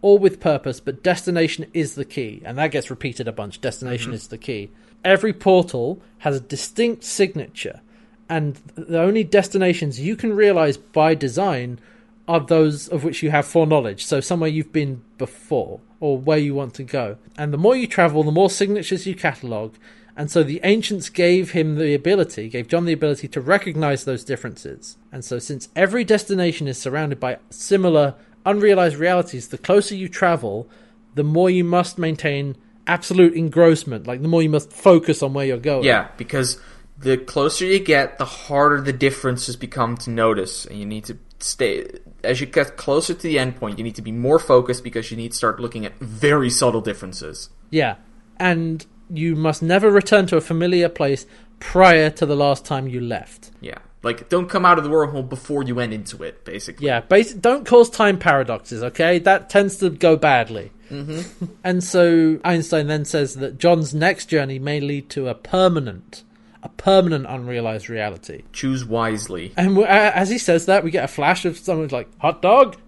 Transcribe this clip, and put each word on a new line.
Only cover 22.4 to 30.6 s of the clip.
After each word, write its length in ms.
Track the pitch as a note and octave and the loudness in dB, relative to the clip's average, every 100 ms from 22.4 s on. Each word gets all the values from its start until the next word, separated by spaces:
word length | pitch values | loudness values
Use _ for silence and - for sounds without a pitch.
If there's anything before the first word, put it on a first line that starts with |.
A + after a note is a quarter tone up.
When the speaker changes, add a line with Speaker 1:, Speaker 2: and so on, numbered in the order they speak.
| A2 | -10
Speaker 1:
gave 220 | A#2+ A#2+ | -10 -2
John 160 | E3 E3+ | -2 0
the 80 | |
ability 340 | D#3 D3+ C#3+ C#3 | 0 -2 -2 -6
to 140 | - | -8
recognise 640 | B2+ G3 G3 D#3 D3+ C#3 - | 0 0 0 -2 -2 -2 -4
those 180 | B2+ | -8
differences. 720 | - B2+ B2 F2+ - C2 - - _ | -6 -8 -8 -14 -16 -16 -20 -20 _
And 140 | C3 B2 | -18 -10
so 120 | A#2+ | -10
since 300 | - C#3 - - | -8 -12 -10 -2
every 300 | F#3 A3+ G3+ | 0 0 0
destination 600 | G#3+ - G3 F3 D#3+ C#3+ | 0 0 -2 -2 -2 -8
is 80 | B2+ | -6
surrounded 420 | C3+ C#3 D#3 C#3 | -6 -4 -4 -4
by 200 | B2+ - _ | -6 -8 _
similar 680 | - - G3 F#3 D#3 C#3+ - _ _ - | -16 -2 0 4 4 2 -2 _ _ -2
unrealised 500 | G#3 G#3 G3 F3 C#3+ | 2 4 4 2 0
realities, 540 | E3+ F3+ F3 B2+ - | 0 0 -2 -8 -12
the 80 | C3 | -12
closer 360 | - G3+ G3 G3 | 2 2 2 -8
you 120 | F#3 | -10
travel, 640 | - F#3 E3 A2+ G2+ | 0 0 2 -2 -8